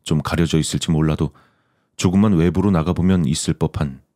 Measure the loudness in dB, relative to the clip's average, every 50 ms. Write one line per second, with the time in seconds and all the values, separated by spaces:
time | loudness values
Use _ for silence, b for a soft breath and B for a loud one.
0 | -4 -2 -2 -2 -2 -2 -2 0 0 2 0 0 0 -2 -4 -4 -2 -2 0 0
1 | 0 0 0 -2 -4 -4 b b b b b b b b b b b b b -2
2 | 0 2 4 4 4 4 4 4 2 2 2 2 2 2 2 2 0 0 -2 0
3 | 0 2 2 2 0 0 -2 -2 -4 -4 -2 -2 -2 -4 -2 -4 -6 -6 -8 -12
4 | _ _ _